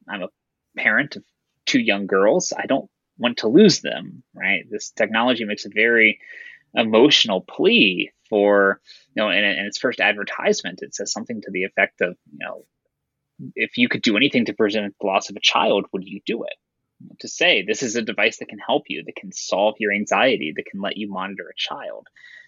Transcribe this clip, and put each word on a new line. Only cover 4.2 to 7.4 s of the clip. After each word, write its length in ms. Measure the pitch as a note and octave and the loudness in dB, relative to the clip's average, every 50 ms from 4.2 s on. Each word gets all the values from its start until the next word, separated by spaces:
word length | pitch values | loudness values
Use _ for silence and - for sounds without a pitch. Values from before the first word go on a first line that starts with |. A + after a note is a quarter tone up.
| - _ - | -20 _ -12
right? 300 | - F#2+ F#2+ G2 F2 - - | -6 -2 -2 -2 -2 -4 -6
This 220 | - G#2+ - - | -10 -10 -10 -8
technology 540 | - - A2+ G2+ A2 A2+ A#2 B2+ B2+ A2+ A2+ | -4 -2 -2 0 2 2 2 2 0 0 -2
makes 220 | G2+ G#2 - - | -6 -6 -8 -8
a 40 | G2+ | -6
very 460 | G2+ G#2+ A2 A#2 A#2 A2+ A2 G#2+ G#2 - - - - - - - - - _ _ - | 0 2 2 4 6 6 6 4 4 0 -6 -20 -20 -20 -20 -20 -20 -20 _ _ -2
emotional 640 | A#2+ A#2 A2 A2 A2 C3 D3 D3 - - A2+ G2 F#2 | 0 2 4 6 8 8 8 6 4 4 2 0 -2